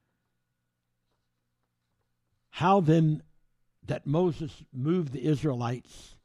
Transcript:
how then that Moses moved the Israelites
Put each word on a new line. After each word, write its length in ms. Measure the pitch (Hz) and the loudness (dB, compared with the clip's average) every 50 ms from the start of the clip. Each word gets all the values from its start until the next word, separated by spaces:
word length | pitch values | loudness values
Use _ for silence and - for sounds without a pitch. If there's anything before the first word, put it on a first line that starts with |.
| _ _ _ _ _ _ _ _ _ _ _ _ _ _ _ _ _ _ _ _ _ _ _ _ _ _ _ _ _ _ _ _ _ _ _ _ _ _ _ _ _ _ _ _ _ _ _ _ _ _ | _ _ _ _ _ _ _ _ _ _ _ _ _ _ _ _ _ _ _ _ _ _ _ _ _ _ _ _ _ _ _ _ _ _ _ _ _ _ _ _ _ _ _ _ _ _ _ _ _ _
how 300 | - - - 180 196 202 | -8 -2 2 4 4 4
then 420 | 170 147 160 165 160 156 156 - - _ _ _ _ _ _ _ _ _ _ _ - | 6 4 4 4 4 2 2 -2 -6 _ _ _ _ _ _ _ _ _ _ _ -10
that 200 | - 139 - - | -10 -10 -8 -4
Moses 560 | 143 143 165 185 180 135 - 165 143 - - 156 - - | -4 -2 0 0 0 -2 -4 -8 -12 -12 -16 -20 -16 -12
moved 400 | 127 127 151 180 185 170 135 123 | -6 -4 -2 -2 -2 -2 -4 -8
the 140 | 139 - | -6 -2
Israelites 880 | 151 151 120 - 156 127 120 123 120 127 123 - - - - - - - - _ | -2 -2 0 -2 -4 -4 -4 -4 -6 -6 -8 -10 -16 -20 -20 -20 -20 -20 -20 _